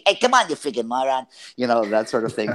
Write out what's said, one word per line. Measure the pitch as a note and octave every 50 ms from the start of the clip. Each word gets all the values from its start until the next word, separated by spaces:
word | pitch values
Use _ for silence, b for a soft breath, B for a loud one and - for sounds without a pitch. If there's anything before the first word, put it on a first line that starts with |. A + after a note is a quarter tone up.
| _
Hey, | F#3+ G3+
come | - - B3 B3
on, | B3+ A3+ E3
you | D3+
friggin | - - D3 A#2+ A#2+ A2+
moron, | A2+ A#2+ C3 C3 C3+ C3 C3 C3 _ B B B B B
you | - B2
know, | A#2+ A#2 A#2 A2
that | G#2 G#2 A2 A2 -
sort | - B2 A2
of | A2+ -
thing. | - G#2+ G2+